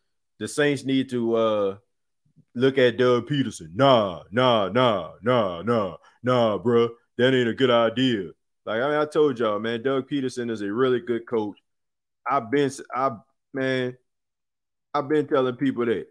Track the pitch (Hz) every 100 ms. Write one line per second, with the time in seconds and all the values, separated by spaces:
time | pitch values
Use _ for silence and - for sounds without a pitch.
0 | _ _ _ - 107 - 147 139 123 135
1 | 131 123 113 113 113 107 98 101 _ _
2 | _ _ _ _ _ 120 131 135 123 107
3 | 127 123 117 147 113 - 80 90 139 131
4 | 101 82 - 104 127 117 95 110 127 101
5 | 80 - 101 123 101 85 98 117 95 78
6 | _ _ 123 127 117 98 98 117 117 -
7 | _ - 127 131 120 107 131 120 113 113
8 | 131 110 82 - _ _ - 110 135 151
9 | 151 165 151 117 113 104 113 117 131 135
10 | 131 143 131 123 120 110 101 107 131 123
11 | 120 117 117 117 104 - _ _ _ _
12 | _ _ 123 139 113 139 139 131 - 123
13 | 135 113 _ _ _ 135 131 131 127 127
14 | _ _ _ _ _ _ _ _ _ 147
15 | 135 151 139 147 127 127 135 113 117 98
16 | -